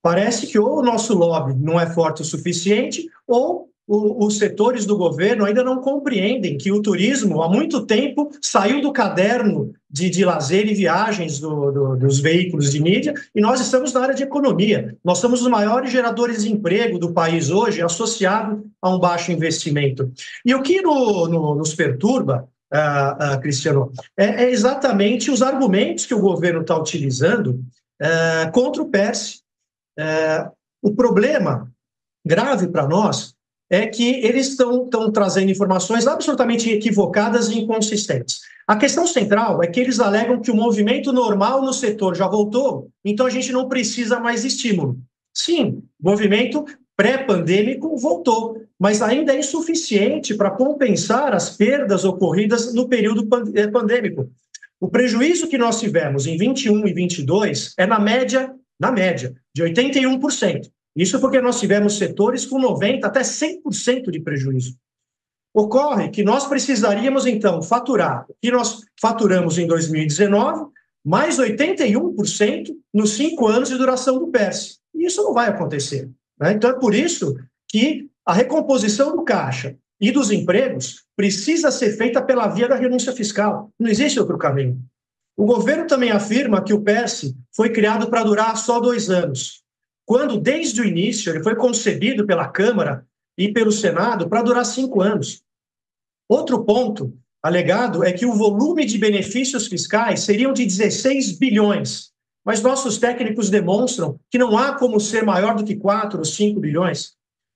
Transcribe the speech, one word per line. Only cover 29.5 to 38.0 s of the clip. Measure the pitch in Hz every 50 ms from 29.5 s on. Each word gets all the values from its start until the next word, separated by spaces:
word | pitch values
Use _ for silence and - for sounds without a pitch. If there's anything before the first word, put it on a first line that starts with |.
| _ _ _ _ _ _ _ _ _ 151
Eh, | 156 156 156 156 160 156 156 - - - _ _ _ _ _ _
o | - 208 208
problema | - 240 233 185 190 220 277 302 269 190 151 131 120 - - _ _ _ _ _ _ _ _ _ _ _
grave | 147 165 190 233 277 269 190 185 -
pra | - 156 143 139
nós | 165 196 214 170 139 - - - _ _ _ _ _ _ _ _
é | 180 196 214
que | 214 - 233 240 240 262 247 220
eles | 220 - 269 262 269 -
tão, | - 254 240 247 254 247
tão | - - 220 220 208
trazendo | 214 214 202 185 180 196 190 196
informações | 185 190 202 185 190 185 - - 226 233 208
absolutamente | 269 320 311 - 302 277 - 247 233 233 226 226 233
equivocadas | 220 208 214 233 185 196 190 170 185 208 208 - 226 240 208 -
e | 226 226
inconsistentes. | 202 220 226 220 208 - 226 202